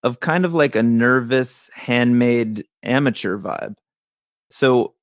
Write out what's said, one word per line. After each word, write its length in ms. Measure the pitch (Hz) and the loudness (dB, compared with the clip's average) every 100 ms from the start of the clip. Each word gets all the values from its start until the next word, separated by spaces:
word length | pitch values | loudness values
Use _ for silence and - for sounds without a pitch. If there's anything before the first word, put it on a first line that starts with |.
of 180 | 127 120 | -4 -4
kind 240 | - 170 | -2 0
of, 100 | 180 | 0
like, 200 | 170 147 | 2 2
a 80 | 110 | 2
nervous, 840 | 117 117 120 127 120 131 123 - - | 2 4 4 2 2 -2 -2 -10 -20
handmade 920 | - - 120 123 120 123 120 113 107 - _ | -16 -2 0 2 2 2 2 0 -6 -12 _
amateur 560 | - 127 143 110 196 98 | -2 0 0 -2 -6 -6
vibe. 360 | - - - - _ _ _ _ _ _ _ | -8 -10 -10 -16 _ _ _ _ _ _ _
So, 440 | - 135 123 - _ | -2 2 2 0 _